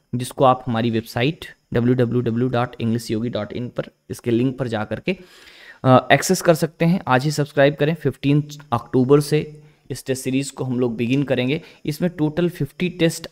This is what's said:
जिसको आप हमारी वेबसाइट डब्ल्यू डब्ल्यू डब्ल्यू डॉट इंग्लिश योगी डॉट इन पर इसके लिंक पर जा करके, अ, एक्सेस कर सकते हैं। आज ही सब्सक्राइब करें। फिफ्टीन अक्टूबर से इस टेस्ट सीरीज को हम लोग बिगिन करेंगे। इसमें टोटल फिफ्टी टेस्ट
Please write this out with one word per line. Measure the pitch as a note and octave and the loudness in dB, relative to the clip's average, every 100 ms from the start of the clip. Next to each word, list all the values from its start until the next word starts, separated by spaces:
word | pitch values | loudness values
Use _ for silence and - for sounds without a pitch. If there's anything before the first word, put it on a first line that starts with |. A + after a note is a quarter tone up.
| _ | _
जिसको | B2 B2 - | -6 -6 2
आप | C3+ B2+ - | 4 4 0
हमारी | A2+ A#2 | -2 0
वेबसाइट | A2 A2+ A#2+ C3 E3 - - _ | -2 -4 -2 -2 -2 -12 -20 _
डब्ल्यू | A#2 A#2+ | 0 2
डब्ल्यू | B2+ A#2 B2 | 2 2 0
डब्ल्यू | B2 A#2 B2+ | 0 -2 0
डॉट | A#2+ B2 - | -2 -4 -4
इंग्लिश | A2+ A#2 A#2 | -2 -2 -2
योगी | A2 A#2+ | -4 -4
डॉट | G#2+ G#2 | -6 -6
इन | - A#2+ | -8 -8
पर | - - - - | -8 -10 -14 -14
इसके | - A#2+ | -8 0
लिंक | A2+ C3 B2+ | 2 0 -2
पर | B2 | -4
जा | A2 | -4
करके, | G#2+ A2 - F3+ - - - - - - | -4 -4 -4 -6 -10 -20 -20 -20 -20 -2
अ, | C3+ B2+ - | 6 6 6
एक्सेस | C#3+ - F#3 | 2 4 2
कर | - | 2
सकते | D#3+ D#3 - | 2 0 0
हैं। | E3+ F#3+ - | 0 0 0
आज | B2+ | 0
ही | D3+ | 2
सब्सक्राइब | D3+ C#3+ D3 C#3 | -2 -2 4 4
करें। | D3 D3 | 4 0
फिफ्टीन | E3+ C3+ - C#3 D3 D3 - - | 0 -4 -2 2 2 0 -8 -6
अक्टूबर | A#2+ - C3 B2+ C#3+ | -6 0 2 6 4
से | D3 D3+ D#3+ - - _ - | 4 -2 -2 -12 -20 _ -14
इस | B2+ - | -10 -6
टेस्ट | B2+ | -6
सीरीज | C3+ C3 C#3 | -2 -4 -4
को | - | -6
हम | C3 B2 | -4 -2
लोग | B2 A2+ | -2 -2
बिगिन | A#2 C3+ | -2 0
करेंगे। | C3+ B2 B2+ E3 - - - | 0 -2 -2 -4 -8 -10 -8
इसमें | D3 F3 | -4 -4
टोटल | F3 D3+ D#3 F3 | -2 -2 0 -2
फिफ्टी | E3+ C#3+ - F3+ | -2 -8 -4 -6
टेस्ट | F3+ E3 - - | 0 0 0 -2